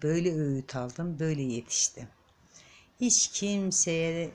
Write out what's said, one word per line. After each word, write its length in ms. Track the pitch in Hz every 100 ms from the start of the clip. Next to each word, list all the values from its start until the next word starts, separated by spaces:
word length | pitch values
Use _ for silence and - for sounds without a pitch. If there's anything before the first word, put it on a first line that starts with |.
böyle 300 | 151 170 175
öğüt 420 | 156 143 135 131
aldım, 440 | 135 123 143 175 151
böyle 220 | 160 147
yetiştim. 640 | 131 117 - - - - 117 _ _ _ - - - - - -
Hiç 260 | 247 - -
kimseye 1040 | - 202 202 190 190 175 165 165 165 160